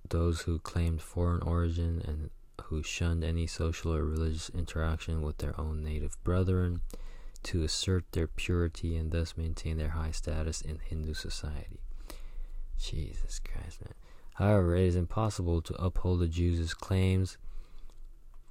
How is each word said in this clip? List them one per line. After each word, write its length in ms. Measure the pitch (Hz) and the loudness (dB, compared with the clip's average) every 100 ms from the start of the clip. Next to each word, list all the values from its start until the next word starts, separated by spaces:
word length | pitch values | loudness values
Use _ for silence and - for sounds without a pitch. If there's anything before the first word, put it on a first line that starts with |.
| - | -2
those 340 | 85 85 82 | 2 2 2
who 160 | - 80 | 0 -2
claimed 440 | - 85 85 80 | -2 0 2 0
foreign 400 | - - 87 87 | -2 0 2 2
origin 600 | 85 85 85 82 85 85 76 | 2 2 2 2 0 0 -2
and 240 | 76 76 - - - | -4 -6 -10 -16 -14
who 180 | - 78 | -6 -4
shunned 420 | 76 - 85 82 | -4 0 2 2
any 220 | 80 82 82 | 2 0 0
social 460 | - 82 82 82 | 0 0 0 0
or 120 | 80 | 0
religious 460 | 76 80 80 80 - | 2 2 0 0 -2
interaction 720 | 85 80 80 80 80 - 80 | -4 -2 0 0 0 0 -2
with 160 | 76 73 | -2 -2
their 200 | 73 73 | -4 -2
own 240 | 78 78 | -2 -2
native 400 | 78 78 80 - | -2 0 -2 -2
brethren 600 | - 90 92 92 90 87 - - - - - - | 0 2 4 4 4 0 -2 -4 -8 -8 -10 -10
to 200 | - 90 | -2 0
assert 420 | 78 - - 92 - | 2 0 2 2 2
their 140 | - 80 | 0 0
purity 680 | - - 87 85 - 85 82 | 0 2 4 2 2 -2 0
and 160 | 80 | 0
thus 240 | 82 80 - | 0 0 0
maintain 400 | 80 80 82 80 | -2 -2 -2 0
their 140 | 78 | 0
high 200 | 80 80 | 0 0
status 520 | - - 78 80 78 | 0 0 0 0 -2
in 160 | 80 80 | -4 -4
Hindu 340 | - 80 78 | -4 -2 -2
society. 680 | 76 - - 76 73 - - - - - - - - - - - - | -4 -4 -4 -4 -4 -6 -8 -6 -6 -8 -8 -8 -6 -4 -4 -2 -2
Jesus 600 | - 76 71 - - - | 0 -2 -2 -2 -2 -2
Christ, 440 | - - - - | -4 -4 -4 -8
man. 100 | - - - - - - | -12 -14 -16 -16 -10 2
However, 380 | 101 107 87 | 6 6 6
it 120 | 87 92 | 6 6
is 100 | 87 | 4
impossible 640 | 85 - 110 - 87 85 | 2 0 0 0 0 0
to 140 | - | 0
uphold 460 | - 90 - 92 90 | -2 0 2 4 4
the 60 | 85 | 2
Jews' 460 | 82 87 85 82 | 4 4 4 0
claims. 640 | - - 95 95 95 95 - - - - - - - - - - - - | -4 0 4 6 4 2 -2 -8 -8 -8 -10 -10 -12 -14 -14 -16 -16 -16